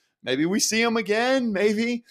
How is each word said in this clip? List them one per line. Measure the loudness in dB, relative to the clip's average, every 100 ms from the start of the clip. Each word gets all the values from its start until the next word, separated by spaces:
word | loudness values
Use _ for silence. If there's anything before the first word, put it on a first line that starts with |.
| _ _
maybe | -4 -2 0
we | 0
see | 0 2
'em | 2 0
again, | 0 0 2 0 0
maybe. | 0 2 2 -2 -4 -8